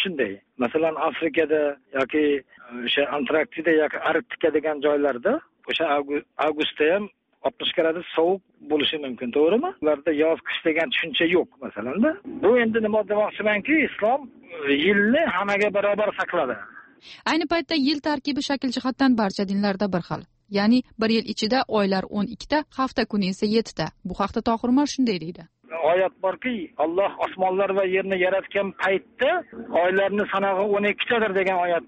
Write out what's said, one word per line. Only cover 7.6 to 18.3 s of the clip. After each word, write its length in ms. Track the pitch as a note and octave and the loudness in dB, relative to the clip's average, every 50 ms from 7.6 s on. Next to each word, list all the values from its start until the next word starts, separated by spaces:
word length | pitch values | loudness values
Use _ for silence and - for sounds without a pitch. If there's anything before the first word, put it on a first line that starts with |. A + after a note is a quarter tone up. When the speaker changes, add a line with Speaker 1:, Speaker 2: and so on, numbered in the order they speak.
| - - - F3 | -6 -4 0 0
Speaker 1:
gradus 280 | D#3+ D#3+ D#3+ F3 E3 - - | 0 0 0 -4 -8 -4 0
sovuq 240 | D#3+ E3 F3 G3 F#3+ - _ _ _ D3+ C#3+ | 2 2 2 2 0 -4 _ _ _ -6 -2
bo'lishi 260 | D3+ D3 C3 - D#3+ D3+ C#3+ | 0 0 0 0 -2 -4 -6
mumkin, 240 | C3 A#2+ - B2+ A#2+ A2+ | -8 -8 -6 -4 0 2
to'g'rimi? 340 | C#3+ D3+ E3+ G#3 B3 E4+ F#4+ F#4 - | 4 4 4 4 2 0 -2 -4 -2
Ularda 300 | D3+ D3+ D3 C#3+ - E3+ | 0 0 0 0 0 0
yoz, 260 | D3+ C#3+ D#3 D#3+ D#3+ - - | 2 2 2 2 2 0 -4
qish 140 | - - - - E3 | -8 -6 -2 0 0
degan 200 | D3+ E3 E3 B2+ C#3 | 0 0 0 -2 -2
tushuncha 320 | C#3+ D#3 D#3+ B2 - E3+ E3 F3+ | -2 -2 -2 -2 0 2 2 2
yo'q, 120 | E3 B2 - _ - B2+ | 2 0 0 _ -12 -12
masalanda. 460 | G#2+ - G2+ A2 B2+ D3+ G3 B3+ D#4 D#4+ - - - - C3 D#3 | -12 -10 -8 -6 -4 0 0 0 0 0 -4 -8 -12 -4 0 4
Bu 60 | G3+ B3 B3 | 4 4 4
endi 160 | A#3 A3 A3 A3+ A3 | 4 2 0 0 0
nima 140 | G#3 G#3+ G#3+ G3+ F#3 | 0 0 0 0 0
demoqchimanki, 640 | G#3 G#3 G#3+ E3+ - - G3+ G#3+ G#3 G3+ - C4+ D#4 D#4 B3 - | 0 0 0 0 -2 -2 -2 0 0 0 0 0 2 2 2 0
islom 320 | - - G3+ A3 C4 D4 C4+ - - - - - E3+ D#3+ C#3+ C#3 C#3+ C#3+ D#3+ | -2 -2 0 0 0 0 -2 -8 -20 -20 -20 -16 -10 -4 -2 0 0 2 2
yilni 380 | G3 G#3 G3+ G3+ A3 C4 D#4+ E4 A#3+ F3 | 2 4 4 4 4 4 4 2 2 0
hammaga 340 | F#3 G3+ G3+ G3+ G3 G#3 G#3 F#3 | -2 0 0 0 0 0 0 0
barobar 360 | G3+ G3 G#3 G#3 G3+ G#3+ G3 - F#3+ | 0 0 0 0 0 0 -2 -2 -4
saqladi. 360 | F3 - F3+ E3+ C#3+ B2 A2 G#2 - - - - - - - _ - - - - - A3+ | -4 -2 -2 -2 -2 -2 -4 -6 -10 -16 -20 -20 -20 -20 -20 _ -20 -20 -14 -6 -4 -2
Speaker 2:
Ayni 160 | D4 E4 F4 - | 0 0 0 0
paytda 220 | - E4+ C4+ - E4 | -2 -2 -2 -2 -2
yil 240 | D4+ B3+ C#4+ D#4+ D4 - D#4 | 0 0 0 0 0 -2 -2
tarkibi 380 | D4 C#4+ - C#4+ | -4 -2 -4 -4